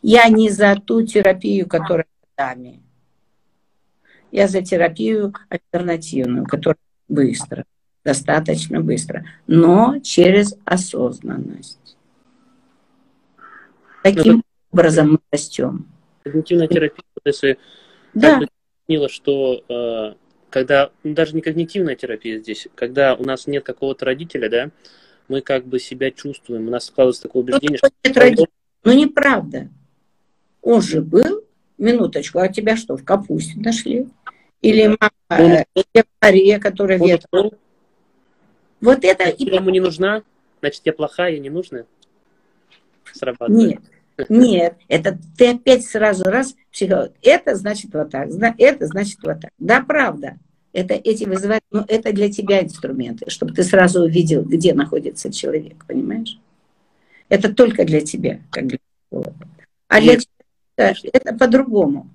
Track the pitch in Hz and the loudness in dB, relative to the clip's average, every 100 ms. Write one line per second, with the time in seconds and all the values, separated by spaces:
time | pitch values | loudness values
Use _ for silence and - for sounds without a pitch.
0 | 226 233 233 220 220 196 208 202 - 226 | 6 6 6 6 2 2 2 2 0 -2
1 | 226 208 196 185 208 202 185 170 165 170 | 0 2 2 0 -2 -4 -2 -4 -2 -4
2 | - _ _ - 135 127 123 - _ _ | -4 _ _ -8 -8 -8 -20 -20 _ _
3 | _ _ _ _ _ _ _ _ _ _ | _ _ _ _ _ _ _ _ _ _
4 | _ _ _ 202 196 190 180 185 170 165 | _ _ _ 0 0 0 -2 0 0 -2
5 | 220 220 202 196 _ 180 _ 170 180 165 | -4 -2 -4 -8 _ -14 _ -6 -4 -6
6 | 160 156 123 123 131 147 160 160 _ _ | -6 -6 -4 -4 -4 -4 -2 -4 _ _
7 | _ 143 135 - - - - _ _ _ | _ -2 -2 -2 -10 -14 -14 _ _ _
8 | - 139 - 151 160 160 - 156 156 - | -6 -4 -2 -2 -2 -6 -6 -6 -4 -4
9 | - - - - - 165 165 185 240 285 | -8 -14 -16 -18 0 4 6 4 4 0
10 | - - 180 196 202 - - 185 - - | -2 2 4 4 0 -6 -4 -4 -4 -6
11 | 123 - - - - - - - _ _ | -6 -6 -10 -10 -10 -16 -20 -20 _ _
12 | _ _ _ _ _ _ _ _ _ _ | _ _ _ _ _ _ _ _ _ _
13 | _ _ _ _ - - _ _ _ _ | _ _ _ _ -20 -20 _ _ _ _
14 | 190 196 190 226 - _ _ 180 165 160 | 0 2 4 4 2 _ _ 2 4 4
15 | 151 156 _ 147 - - 131 - - _ | 2 0 _ -8 -8 -8 -8 -8 -16 _
16 | _ _ - 156 156 175 160 170 156 - | _ _ -8 -8 -2 -2 0 0 -2 -6
17 | _ - 170 - 139 135 _ _ _ _ | _ -8 -6 -2 -2 -4 _ _ _ _
18 | _ 214 285 285 147 _ _ _ - 156 | _ 2 4 4 0 _ _ _ -4 -2
19 | 139 - - 139 135 123 _ 120 120 113 | -2 -4 -4 -2 -2 -4 _ -8 -6 -6
20 | 107 107 _ _ _ 135 131 143 139 _ | -10 -12 _ _ _ -6 0 2 0 _
21 | 156 151 156 156 160 160 165 202 170 123 | -8 -4 -2 -4 -6 -6 -6 -4 -6 -6
22 | - 107 117 110 110 104 - - 123 131 | -10 -10 -10 -10 -10 -14 -14 -10 -6 0
23 | 135 127 135 131 - 143 - 127 135 131 | 0 0 -4 -8 -6 -8 -8 -8 -8 -6
24 | 131 131 170 135 113 117 143 _ _ _ | -6 -6 -8 -8 -2 -2 -4 _ _ _
25 | _ _ _ 135 - 135 127 127 - 127 | _ _ _ -10 -4 -6 -4 -8 -8 -8
26 | 135 - 147 131 - 117 110 120 - - | -8 -8 -16 -16 -12 -10 -6 -8 -8 0
27 | 127 120 - 127 123 135 143 143 - _ | 0 0 -6 -4 -2 -2 -2 0 0 _
28 | - 262 247 226 - _ _ _ 220 262 | 0 6 6 6 0 _ _ _ 4 4
29 | 302 302 277 233 151 135 - _ _ _ | 4 2 0 0 -4 -12 -14 _ _ _
30 | _ _ _ _ _ _ - 233 - 160 | _ _ _ _ _ _ 2 2 2 -4
31 | 160 170 285 415 _ _ _ - 214 240 | 2 2 2 -2 _ _ _ -4 0 0
32 | 190 151 - 165 185 190 208 226 - 135 | -2 -4 -6 -2 -2 -2 -2 -4 -6 -12
33 | - 196 - 156 160 - 220 226 - 233 | -2 -2 -2 -8 -8 -6 -4 -4 -4 -6
34 | 269 _ - _ _ _ 226 220 214 220 | -6 _ -20 _ _ _ 2 4 4 4
35 | 214 _ _ 165 165 160 - - - 226 | 0 _ _ 4 6 6 2 -4 2 4
36 | - _ - 185 196 208 202 190 196 185 | 2 _ 4 6 6 2 -2 -4 -2 2
37 | 175 170 - 180 208 214 _ _ _ _ | 4 2 0 -2 -2 _ _ _ _ _
38 | _ _ _ _ _ _ _ _ 220 269 | _ _ _ _ _ _ _ _ 2 4
39 | 185 190 180 - 262 185 190 185 185 160 | 4 2 0 -2 -2 0 0 0 -2 -2
40 | 190 214 _ _ _ _ 147 - 160 156 | -4 -4 _ _ _ _ -8 -4 -6 -4
41 | 151 - 180 156 139 160 180 123 113 _ | -8 -4 -4 -4 -8 -10 -10 -14 -16 _
42 | _ _ _ _ _ _ _ _ _ _ | _ _ _ _ _ _ _ _ _ _
43 | - - 127 120 117 220 202 - _ _ | -20 -10 -10 -8 0 2 2 -2 _ _
44 | _ - - 220 247 185 170 - _ 160 | _ -12 0 4 4 4 0 -4 _ -2
45 | 156 - - - 247 247 269 247 - 220 | -2 -6 -16 2 4 4 2 2 2 -2
46 | 214 202 185 233 262 - _ - 190 185 | 0 0 -2 -2 -4 -10 _ -8 -2 -2
47 | 131 _ 240 302 - 208 202 208 - - | -2 _ 4 4 0 -6 -6 -10 -8 -8
48 | - 135 147 175 226 226 262 277 156 185 | -8 -8 -10 -4 -4 4 2 2 -8 -6
49 | 202 - 160 160 - _ 175 247 254 302 | -8 -8 -10 -10 -14 _ 0 0 0 -2
50 | 240 147 139 - _ _ _ 185 185 214 | -2 -4 -14 -16 _ _ _ -8 -4 -4
51 | 226 214 202 190 202 220 _ 208 208 220 | -2 -4 -4 -4 -2 -4 _ -6 -2 -4
52 | 226 202 208 208 196 196 160 - 139 131 | -2 -2 -2 -4 0 0 0 -10 -10 -8
53 | 117 113 - - - - 180 190 180 180 | -8 -10 -14 -8 -6 -2 2 4 4 2
54 | 165 165 160 147 - 160 175 143 147 - | 2 2 2 0 0 0 2 0 -2 -4
55 | - - - - - 156 156 - - - | -6 -10 -12 -8 -6 -6 -8 -20 -10 -8
56 | - 220 226 - _ _ _ _ _ _ | -6 -8 -10 -16 _ _ _ _ _ _
57 | _ _ _ 202 208 208 240 226 170 156 | _ _ _ 0 0 4 2 4 0 0
58 | 151 - - - _ - 131 - _ _ | -2 -6 -8 -8 _ -10 -8 -10 _ _
59 | _ - - - - _ _ _ _ 214 | _ -10 -10 -14 -20 _ _ _ _ 4
60 | 220 240 - _ _ _ _ - 202 - | 6 4 2 _ _ _ _ 0 0 0
61 | - - - 226 254 254 262 208 156 143 | -2 -2 -2 -2 2 2 2 0 0 -2
62 | - | -10